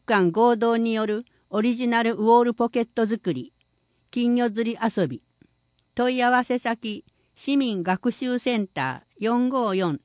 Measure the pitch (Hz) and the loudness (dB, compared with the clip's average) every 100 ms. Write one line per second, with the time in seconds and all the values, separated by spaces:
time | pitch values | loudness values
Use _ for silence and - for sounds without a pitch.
0 | - 214 175 175 240 226 233 226 226 220 | -2 2 2 4 2 2 0 0 0 -2
1 | 214 214 247 _ _ 202 226 240 240 233 | -2 -4 -8 _ _ -2 0 0 0 0
2 | 233 226 214 240 240 226 233 247 226 - | 0 0 4 6 4 0 -2 0 -2 -2
3 | 220 220 185 131 123 _ _ _ _ _ | -2 -2 -2 -4 -6 _ _ _ _ _
4 | _ 247 240 240 240 208 226 - 220 202 | _ -2 0 2 0 0 -4 -2 -4 0
5 | 156 123 - _ _ _ _ _ _ - | -2 -4 -14 _ _ _ _ _ _ -2
6 | 247 254 247 247 247 247 240 226 226 208 | -2 2 2 2 2 -2 -2 -6 -6 -10
7 | - _ _ - - 277 254 196 175 185 | -12 _ _ -12 -2 0 0 -2 -2 0
8 | 247 - 254 247 254 233 196 - 131 127 | -2 -4 -4 -2 -2 -2 -4 -4 -6 -6
9 | - _ 214 240 247 262 226 190 180 143 | -14 _ -2 0 0 0 -2 0 0 -2